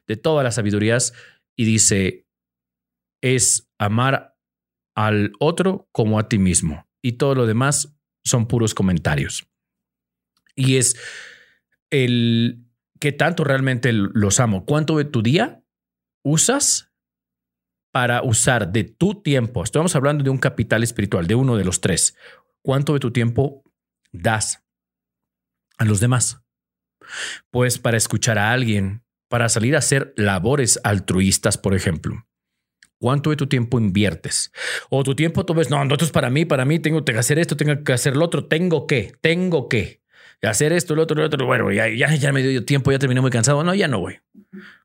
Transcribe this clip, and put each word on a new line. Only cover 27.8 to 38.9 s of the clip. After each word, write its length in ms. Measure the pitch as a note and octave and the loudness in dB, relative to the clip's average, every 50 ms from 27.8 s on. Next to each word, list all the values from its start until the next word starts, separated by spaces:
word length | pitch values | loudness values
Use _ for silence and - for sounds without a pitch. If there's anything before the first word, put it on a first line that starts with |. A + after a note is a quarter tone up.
| - A#2+ A2+ | 0 0 0
escuchar 420 | G#2+ - - G#2+ G2+ - A#2+ A2 G#2 | 0 0 -2 -2 -2 0 0 2 2
a 140 | G#2 A2 | 2 2
alguien, 520 | A#2+ C3 B2+ A2+ G#2 G2+ F#2+ F#2+ G2+ A#2 - _ _ _ _ _ | 2 0 0 0 0 0 0 -2 -4 -8 -12 _ _ _ _ _
para 180 | B2 A#2 A#2 A2+ | -2 0 0 0
salir 280 | - A2 A2 B2+ D#3+ | 0 0 0 2 2
a 40 | C#3+ | 0
hacer 340 | C3+ - C#3 C#3 - - - - | 2 0 0 0 -2 -4 -4 -2
labores 640 | G#2 G2+ G2 F2+ E2+ A#2 C#3+ D3 B2 A2 - - - | 0 0 0 0 0 0 0 0 2 0 0 0 0
altruistas, 720 | G#2 G#2 F#2+ - - F2 F#2 G2 F#2+ F2+ - - A2 - - | 0 0 0 -2 -2 0 2 2 2 0 0 0 -2 -2 -2
por 160 | - G2 F#2+ | -2 0 0
ejemplo. 540 | F2+ - G2 D#2+ D2 - - - - - _ _ _ _ _ _ _ _ _ _ _ _ _ _ _ | 0 0 -2 -4 -4 -6 -8 -8 -10 -14 _ _ _ _ _ _ _ _ _ _ _ _ _ _ _
¿Cuánto 320 | A2 A#2+ C#3 C#3+ C#3+ D#3 | -2 0 0 0 0 -2
de 80 | D3+ D3 | -2 -2
tu 100 | C#3+ B2 | -2 -2
tiempo 320 | C#3 B2 A#2 A#2 A#2+ A#2 | 0 0 0 0 0 0
inviertes? 720 | A2 G2 F2+ G#2 G#2+ F#2 E2 - - - - - - - _ - - - - - - - | 2 2 2 2 2 0 0 -4 -6 -6 -6 -6 -6 -6 _ -10 -8 -8 -8 -8 -6 -4
O 140 | C#3 C3+ C3 | -2 -2 0
tu 120 | C3 C#3 | 0 0
tiempo 300 | - D#3 E3+ E3 G3 F#3 | 0 -2 0 0 -2 -2
tú 80 | F3+ D#3+ | 0 0
ves, 160 | E3 D#3 - | 0 0 0
no, 160 | D3 C#3+ C#3+ | 0 0 0
no, 80 | C3 C#3+ | 0 0
esto 100 | C#3+ E3+ | 0 0
es 80 | D#3 | 0
para 180 | - D#3+ C3 B2 | 0 0 0 2
mí, 140 | B2+ D3+ E3 | 2 0 2
para 220 | E3 D3+ C3 B2+ | 2 0 0 2
mí, 140 | C#3 E3 E3+ | 2 0 0
tengo 260 | - D3+ D#3+ D#3 C#3+ | 0 0 0 0 0
que 120 | C#3 A2+ A#2 | 0 0 0
hacer 220 | B2 - C#3+ D#3+ | 0 2 2 2
esto, 160 | E3+ E3+ D#3+ | 2 0 -2
tengo 260 | - D3+ D3 C#3+ D3 | 0 0 0 0 0
que 120 | D3 D3 B2+ | 0 0 0
hacer 240 | A#2+ - D3 B2 C#3+ | 0 0 0 0 0
lo 80 | E3 | 0
otro, 200 | E3+ - C#3+ - | 0 0 -4 -2
tengo 420 | - D3+ D#3+ F#3 F3+ E3 C#3+ D3+ | -2 0 0 2 0 0 -2 0
que, 260 | - | 0